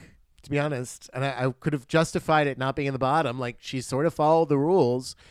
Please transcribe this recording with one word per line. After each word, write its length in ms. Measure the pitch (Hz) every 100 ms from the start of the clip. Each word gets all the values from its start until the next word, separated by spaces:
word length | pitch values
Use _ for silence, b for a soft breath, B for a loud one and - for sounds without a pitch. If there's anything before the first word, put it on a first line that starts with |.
| - _ _ _
to 80 | -
be 80 | 143
honest, 500 | 151 131 127 - -
and 100 | 123
I, 220 | 135 123 131
I 60 |
could 200 | 127 160
have 160 | 147 -
justified 580 | 160 160 170 - 156 143
it 120 | 127
not 180 | 131 143
being 120 | 139
in 40 |
the 60 | 131
bottom. 400 | 131 156 139 127
Like, 180 | 123 117
she 200 | - 135
sort 260 | 113 127 160
of 80 |
followed 340 | - 151 165 160
the 80 | 143
rules. 580 | 151 185 123 123 127 - b